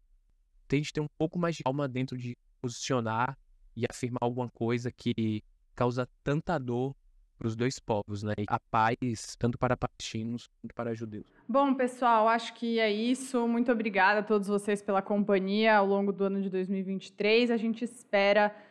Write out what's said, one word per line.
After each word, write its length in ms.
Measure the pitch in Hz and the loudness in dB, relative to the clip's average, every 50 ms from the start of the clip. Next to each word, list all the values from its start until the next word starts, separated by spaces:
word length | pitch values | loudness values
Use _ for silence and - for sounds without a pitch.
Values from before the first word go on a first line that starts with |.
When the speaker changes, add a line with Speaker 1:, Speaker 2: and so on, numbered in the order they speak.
| _ _ _ _ _ _ _ _ _ _ _ _ _ | _ _ _ _ _ _ _ _ _ _ _ _ _
Speaker 1:
tente 260 | _ 139 143 151 - - | _ 0 0 0 -2 -4
ter 80 | 151 | -6
um 80 | 151 151 - | -6 -6 -4
pouco 220 | _ 156 156 - 175 | _ -4 -2 0 -2
mais 160 | 170 170 160 | -2 -2 -2
de 80 | - - | -2 -2
calma 260 | 131 135 147 143 135 | -2 -2 0 -2 -2
dentro 300 | 120 127 131 127 131 127 | -2 -4 -4 -4 -4 -8
de 180 | 123 123 120 - _ _ _ _ | -8 -8 -10 -12 _ _ _ _
posicionar 800 | - 127 120 - - - 139 123 113 110 110 113 123 131 139 - _ _ _ _ - - - | -8 -8 -6 -6 -4 0 0 0 0 0 0 0 -2 -2 -4 -10 _ _ _ _ -20 -16 -6
e 80 | 113 117 - | -6 -4 -4
afirmar 300 | - - - 123 120 123 | -4 -6 -6 -6 -4 -2
alguma 300 | 120 120 123 127 123 117 | -2 -2 -2 -2 -4 -6
coisa 400 | - - 117 113 120 120 120 120 | -6 -4 -2 -2 0 -2 -2 -6
que 540 | - _ - 120 120 - 110 110 107 107 - _ _ _ _ _ _ | -8 _ -2 -2 0 0 0 0 -2 -4 -6 _ _ _ _ _ _
causa 320 | - 151 127 123 127 123 - _ _ _ | -2 0 0 0 -2 -4 -6 _ _ _
tanta 340 | - 143 156 - - 175 147 | -2 -2 -2 0 -2 -2 -2
dor 360 | 127 123 120 120 127 139 139 - _ _ _ _ _ _ _ _ - | -2 -2 -2 -2 -2 -4 -6 -10 _ _ _ _ _ _ _ _ -4
pros 100 | 113 110 | -4 -2
dois 240 | 113 120 131 - - | 0 -2 -2 -2 -6
povos, 440 | - - 113 104 101 - 104 98 101 | -4 -2 -2 -2 -2 -4 -6 -6 -4
né? 100 | 104 104 - | -4 -4 -4
E 60 | 104 - | -2 -2
a 100 | 120 113 | -4 -4
paz, 800 | - _ - 113 110 113 117 - 127 127 113 - - - - - | -4 _ 0 2 2 2 2 0 -2 -4 -4 -4 -8 -12 -8 -2
tanto 200 | - 120 120 - | -2 -2 0 0
para 180 | - 123 123 | 0 0 0
palestinos 720 | - - - - _ - - - 113 110 117 120 117 - - _ _ - | -2 -2 -8 -8 _ -14 -10 -8 -8 -6 -6 -8 -8 -10 -14 _ _ -18
quanto 120 | 117 - | -14 -10
para 200 | - 117 117 113 | -8 -6 -6 -6
judeus. 320 | 110 117 110 107 104 - - _ _ _ | -6 -8 -10 -10 -12 -12 -14 _ _ _
Speaker 2:
Bom, 280 | - 220 277 277 277 262 | 0 2 2 4 4 2
pessoal, 520 | 269 254 240 - - 262 233 233 220 214 | 0 0 -2 -2 0 2 4 4 6 4
acho 280 | 226 226 233 233 - - | 4 2 2 0 -6 -8
que 240 | - 240 233 233 226 | -6 -4 -2 0 2
é 100 | 226 214 | 2 2
isso. 560 | 208 214 226 240 262 254 269 - - 240 233 | 2 0 0 0 0 -2 -4 -4 -2 -2 0
Muito 240 | 233 233 233 240 254 | 0 0 0 2 2
obrigada 500 | 247 214 226 226 196 190 185 196 208 214 | 0 0 0 0 4 4 6 6 6 4
a 20 | 208 | 2
todos 260 | 214 220 208 196 196 | 2 0 0 2 0
vocês 320 | 208 202 202 214 208 202 | -2 -2 0 0 -2 -2
pela 220 | - - 196 190 196 | -2 0 0 0 0
companhia 720 | - 208 202 202 214 202 190 190 190 196 214 220 226 214 | 0 0 0 2 2 2 2 2 0 0 2 4 6 6
ao 100 | 208 196 | 6 6
longo 240 | 196 196 202 202 202 | 4 2 2 2 0
do 140 | 190 170 196 | 0 0 -2
ano 160 | 196 196 196 | -2 0 -2
de 80 | 196 196 | -2 -2
dois 220 | 175 185 185 185 | -2 -4 -2 -2
mil 100 | 202 190 | -4 -4
e 20 | 190 | -4
vinte 260 | 185 196 185 - - | -4 -6 -6 -8 -12
e 40 | - | -8
três. 380 | - 202 208 220 233 247 233 | -2 2 4 4 4 4 4
A 80 | 233 226 | 2 0
gente 260 | 208 226 220 226 247 | 0 -2 -2 -4 -6
espera 720 | 240 - - - _ - 196 196 202 202 214 208 208 208 - - - | -8 -8 -14 -8 _ 2 4 4 6 6 6 4 2 0 -6 -16 -20